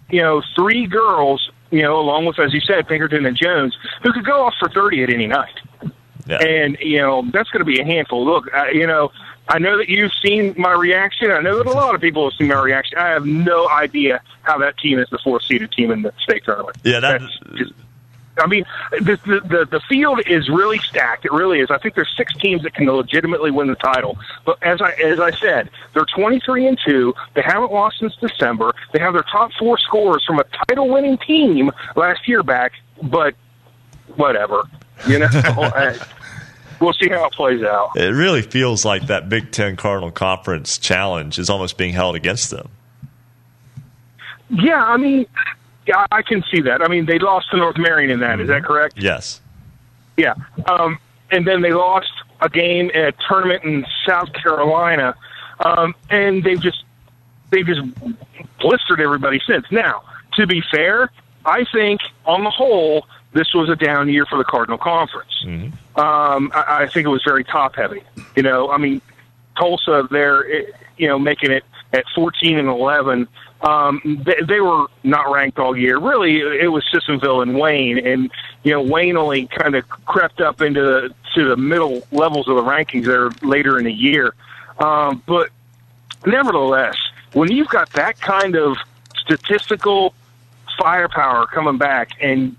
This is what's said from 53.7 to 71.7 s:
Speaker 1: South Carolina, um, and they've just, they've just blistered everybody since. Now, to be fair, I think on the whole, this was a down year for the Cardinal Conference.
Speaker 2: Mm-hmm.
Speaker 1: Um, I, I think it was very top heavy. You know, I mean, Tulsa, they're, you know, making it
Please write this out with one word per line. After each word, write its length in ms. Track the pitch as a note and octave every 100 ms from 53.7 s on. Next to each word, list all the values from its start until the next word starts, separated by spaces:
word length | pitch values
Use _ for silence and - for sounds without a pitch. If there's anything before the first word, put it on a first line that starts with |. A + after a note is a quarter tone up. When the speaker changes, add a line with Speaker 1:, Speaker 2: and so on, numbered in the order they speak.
| D3 C3+ - -
Speaker 1:
South 260 | F3+ F3
Carolina, 800 | D3 E3+ D3+ D3 D#3+ E3+ D#3 B2+ B2 - - - -
um, 340 | E3 E3+ E3 E3 -
and 340 | G3+ G3+ F#3+
they've 160 | F3+ F3+
just, 240 | F3 - - _ - _ _ _ -
they've 160 | F#3+ F3
just 140 | D#3 C3 - - A3+ - - - -
blistered 400 | D#3+ - - E3
everybody 400 | D3+ C#3+ C#3 C3+ -
since. 200 | F#3 -
Now, 320 | A3 F#3 G#2 - - -
to 120 | - G3
be 160 | F3 -
fair, 400 | D3+ E3+ A3 B3+ - _ _
I 200 | D#3 G3+ A#3+
think 280 | A3+ G#3 G#3 - -
on 200 | - F3+
the 60 | G#3
whole, 560 | G#3 C4 G3+ D#3 D3+ - - _
this 200 | D#3 E3
was 140 | F3 D#3+
a 80 | D#3
down 320 | D3+ D3 C#3+
year 180 | D3 C#3+
for 120 | C#3+
the 60 |
Cardinal 340 | B2+ B2+ A2+ A2+
Conference. 540 | F3 E3+ D#3 - - -
Speaker 2:
Mm-hmm. 560 | - E2+ A2+ - - -
Speaker 1:
Um, 520 | D3+ D3+ D3 C#3 C#3
I, 280 | D3+ C#3+ D3
I 20 | C#3
think 180 | F3 D3
it 40 |
was 120 | C3
very 200 | D3 C3+
top 300 | B2 D3+ C3+
heavy. 280 | - G2+ G2+ - - - -
You 60 |
know, 280 | C3+ B2+ C3+
I 60 | C#3+
mean, 220 | C#3+ C3+ - - _ _ _ -
Tulsa, 480 | F3 E3+ - D3 C3
they're, 380 | C#3+ C#3+ C#3 C#3 D3+ C3+ - - -
you 100 | D#3
know, 100 | C#3
making 320 | C#3+ D3 C#3
it 140 | C3+ -